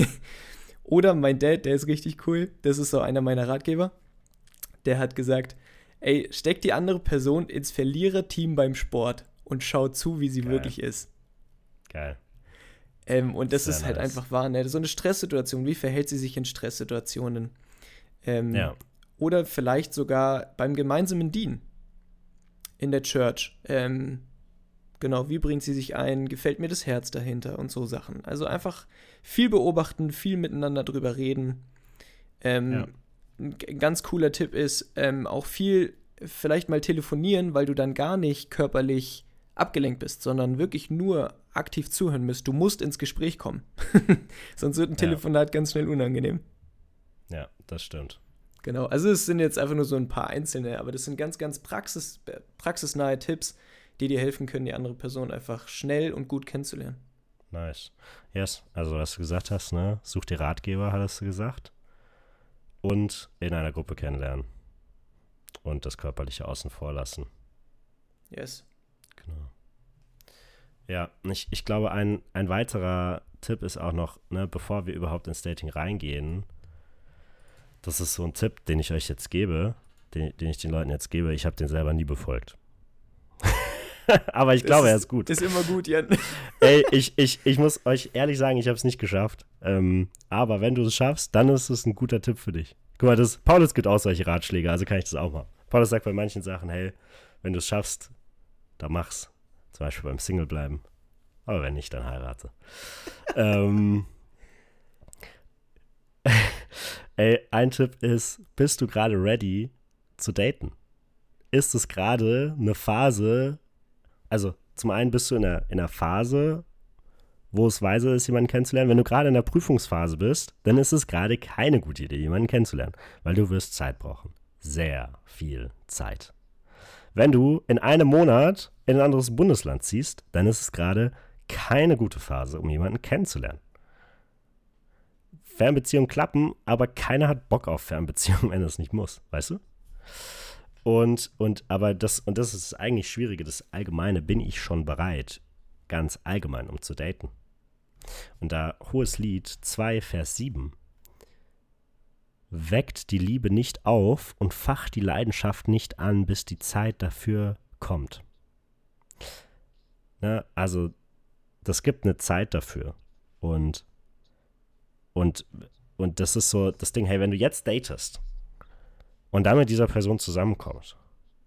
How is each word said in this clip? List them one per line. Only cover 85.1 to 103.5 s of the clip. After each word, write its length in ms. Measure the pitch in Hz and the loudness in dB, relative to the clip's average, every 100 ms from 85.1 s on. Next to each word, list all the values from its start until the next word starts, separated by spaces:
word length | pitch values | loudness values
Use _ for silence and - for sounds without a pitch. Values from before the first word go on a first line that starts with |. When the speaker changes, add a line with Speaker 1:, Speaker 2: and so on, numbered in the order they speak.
| 127 101 | -2 0
Speaker 1:
ist 120 | 165 | 0
immer 200 | 175 180 | 0 0
gut, 220 | 165 185 175 | 2 0 2
Jan. 200 | 156 156 196 - | 0 4 2 2
<laughs> 260 | - - - | -10 -12 6
Speaker 2:
Ey, 240 | 131 147 139 | 10 10 8
ich, 240 | 135 123 - | 4 4 4
ich, 240 | 135 - | 2 4
ich 140 | - 135 | 2 4
muss 220 | 151 147 - | 4 4 2
euch 240 | 131 - | 0 0
ehrlich 240 | 120 147 139 | -2 0 2
sagen, 200 | 135 127 | 2 2
ich 100 | 120 | 2
hab's 160 | 117 | 0
nicht 140 | 131 127 | 0 0
geschafft. 480 | 104 95 107 - - _ | 0 0 0 -4 -18 _
Ähm, 460 | - 98 92 92 92 - - | 0 2 4 2 0 -6 -4
aber 320 | 107 120 104 | 0 2 2
wenn 140 | 110 | 2
du 80 | 123 | 2
es 120 | 113 | 2
schaffst, 400 | - 131 156 - | 2 0 0 0
dann 140 | 107 131 | 4 6
ist 220 | 135 131 | 6 2
es 160 | 123 - | -2 -2
ein 80 | |
guter 260 | 104 - 113 | -2 0 0
Tipp 180 | 110 113 | 0 -4
für 140 | - | -4
dich. 240 | 82 80 - - - | -6 -8 -12 -20 2
Guck 100 | 123 | 6
mal, 80 | 117 | 6
das, 220 | 120 - | 6 2
Paulus 360 | - 175 160 | 6 8 8
gibt 120 | - 101 | 4 4
auch 120 | 104 | 4
solche 280 | 104 87 90 | 4 0 0
Ratschläge, 440 | 87 - 90 85 | 0 0 0 2
also 140 | 87 | 0
kann 140 | 92 98 | 0 -2
ich 60 | |
das 100 | - | -2
auch 180 | 78 85 | -4 -4
machen. 160 | 73 67 - - | -6 -12 -18 0
Paulus 200 | 120 117 | 4 4
sagt 140 | 113 | 2
bei 80 | 107 | 0
manchen 300 | 101 107 101 | -2 -4 -6
Sachen, 260 | 92 92 87 | -8 -8 -6
"Hey, 220 | 87 92 - _ - - _ | -6 -6 -10 _ -20 -20 _
wenn 100 | 92 | -6
du 60 | 90 | -4
es 80 | - | -2
schaffst, 440 | 104 - - - - - _ - _ _ - | -2 -4 -8 -14 -20 -20 _ -20 _ _ -12
dann 140 | 76 | -4
mach's." 380 | 85 82 - - _ _ _ _ | -4 -4 -10 -14 _ _ _ _
Zum 140 | - 71 | -8 -8
Beispiel 220 | - 73 | -6 -8
beim 100 | 67 | -6
Single 280 | - 92 76 | -4 -2 -2
bleiben. 360 | 76 71 71 - _ _ _ _ _ - | -4 -6 -8 -12 _ _ _ _ _ -6
Aber 160 | 101 | -4
wenn 120 | 69 | -4
nicht, 180 | 71 - | -6 -8
dann 120 | 64 | -10
heirate. 460 | 58 64 62 60 - - | -8 -8 -10 -12 -16 -20
<laughs> 800 | - - - - - - - - | -20 -20 -18 -18 -18 -12 -4 2
Ähm, 720 | 110 | 4